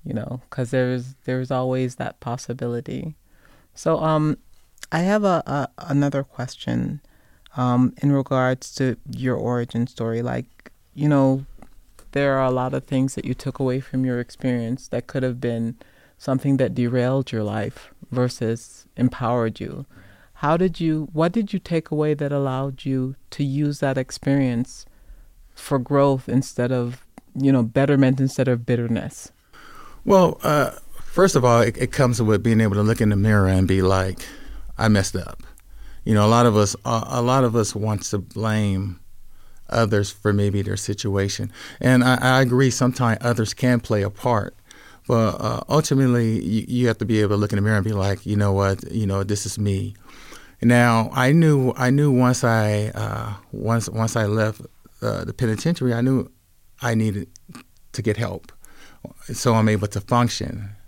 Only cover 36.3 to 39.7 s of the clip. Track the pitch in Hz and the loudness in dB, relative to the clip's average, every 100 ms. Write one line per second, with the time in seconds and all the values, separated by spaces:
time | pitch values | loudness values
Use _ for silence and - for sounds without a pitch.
36.3 | 117 120 107 104 - 123 117 - 127 120 | 6 6 4 2 0 -2 -2 -2 -2 2
37.3 | 135 123 117 104 104 107 104 - 101 - | 2 2 0 -2 -2 -4 -4 -4 -6 -6
38.3 | - 110 107 104 95 98 85 - - - | -6 -2 0 0 -2 -4 -8 -16 -18 -18
39.3 | - - - - | -18 -18 -18 -4